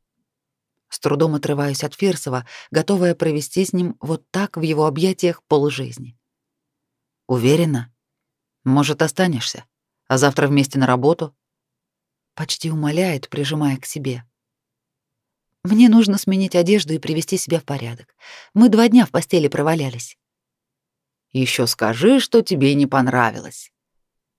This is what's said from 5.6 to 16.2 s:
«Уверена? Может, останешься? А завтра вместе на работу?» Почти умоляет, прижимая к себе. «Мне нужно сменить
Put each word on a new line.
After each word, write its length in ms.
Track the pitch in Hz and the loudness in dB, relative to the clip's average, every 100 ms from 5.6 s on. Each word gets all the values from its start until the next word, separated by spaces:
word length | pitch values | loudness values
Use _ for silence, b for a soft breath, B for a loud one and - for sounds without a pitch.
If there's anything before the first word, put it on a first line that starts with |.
| 147 135 123 120 120 - _ _ _ _ _ _ _ _ _ _ - | 0 -4 -10 -12 -18 -20 _ _ _ _ _ _ _ _ _ _ -4
«Уверена? 640 | 127 123 156 165 127 120 _ _ _ _ _ _ _ | 0 2 2 2 -2 -6 _ _ _ _ _ _ _
Может, 380 | 131 139 143 147 | 0 2 2 0
останешься? 640 | 160 - 185 127 - - - _ _ _ _ | -2 0 0 0 -6 -10 -18 _ _ _ _
А 100 | 131 | 2
завтра 300 | 143 135 139 | 2 2 2
вместе 320 | 143 135 139 | 2 0 0
на 80 | 127 | 0
работу?» 500 | 127 139 170 151 - _ _ _ _ _ _ _ _ _ | 2 0 0 -6 -12 _ _ _ _ _ _ _ _ _
Почти 360 | - 156 - 160 | -14 -10 -8 -6
умоляет, 580 | 156 147 160 185 143 - | -4 -2 0 -2 -4 -6
прижимая 480 | 147 143 151 147 135 | -6 -4 -2 -2 -4
к 80 | - | -8
себе. 380 | 151 135 120 120 _ _ _ _ _ _ _ _ _ _ _ _ _ | -10 -8 -8 -14 _ _ _ _ _ _ _ _ _ _ _ _ _
«Мне 240 | 180 214 247 | 0 4 6
нужно 300 | 220 202 | 6 4
сменить 360 | 202 | 0